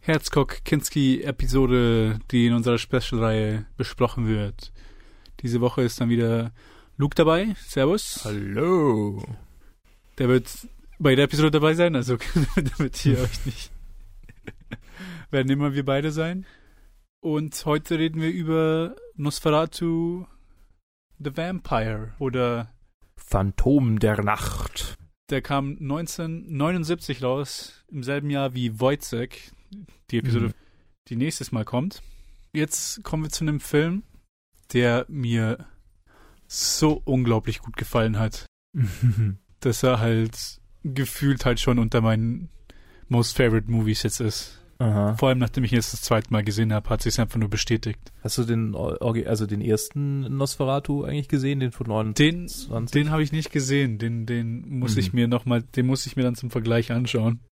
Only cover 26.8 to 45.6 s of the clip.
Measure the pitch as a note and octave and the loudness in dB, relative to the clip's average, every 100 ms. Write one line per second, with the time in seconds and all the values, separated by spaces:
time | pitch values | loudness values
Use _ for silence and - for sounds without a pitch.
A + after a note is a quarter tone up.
26.8 | D#3 E3+ - C3+ B2+ C3+ C#3 - - - | 0 -4 -4 -4 -2 -2 -4 -10 -14 -20
27.8 | _ D3+ B2 C#3+ D3 C#3+ C#3 B2+ A#2+ A2 | _ -8 -4 -4 -2 -2 -2 0 -2 2
28.8 | B2+ C#3+ - A#2 B2 - - - _ G3+ | 0 0 -4 -6 -6 -10 -20 -20 _ -20
29.8 | F3+ - _ A#2 C3 A#2 G2+ - _ _ | -20 -20 _ -2 0 0 0 -4 _ _
30.8 | _ _ _ A#2 C#3+ - C3+ A#2 A2 B2 | _ _ _ -4 -2 -4 -6 -4 -2 -2
31.8 | E3 - - - - - - D3+ D3+ - | -4 -8 -18 -20 -20 -20 -10 -4 -2 -2
32.8 | - - - D#3 D#3 - D#3+ D3 - D3 | -6 -8 -6 -4 -4 -2 -2 -2 0 2
33.8 | D#3+ F#3 - - _ _ _ _ _ B2 | 2 0 -6 -20 _ _ _ _ _ 2
34.8 | A#2+ A#2+ - D3+ A#2+ A#2 A2 B2 - - | 4 2 -2 -4 0 2 0 -2 -8 -20
35.8 | _ _ _ _ - _ _ - - - | _ _ _ _ -20 _ _ -4 -2 2
36.8 | D#3 D3+ - C3 A#2+ A2+ A2 A2 - - | 2 2 0 0 4 2 0 -6 -8 -8
37.8 | - A#2+ A2+ G#2+ A2+ - - _ _ E3 | -2 0 0 0 -2 -4 -16 _ _ -2
38.8 | A2+ F2+ B2 G2+ G#2+ G2 _ _ C3+ A2+ | -2 2 2 2 0 -2 _ _ -2 2
39.8 | C3 B2 A#2 A2+ A2 - - - - - | 2 2 2 2 0 -4 -14 -14 -20 -12
40.8 | D#3+ C3+ C3 - C#3 C3 - A#2+ - A#2+ | -8 -4 -4 -2 -2 0 0 2 2 2
41.8 | A2 A#2+ A2+ A2 A2+ A#2+ E3+ - - - | 4 2 2 2 0 -2 -8 -16 -20 -20
42.8 | - - - A#2+ A#2 - B2 A2 G#2+ A2+ | -20 -20 0 2 2 4 4 4 2 0
43.8 | G#2+ G#2+ A#2+ - A2+ - - - - _ | 2 2 0 -2 -2 -4 -10 -16 -20 _
44.8 | A#2 G#2+ G#2 A2 C#3 B2+ A#2+ - | 2 4 2 2 2 4 0 0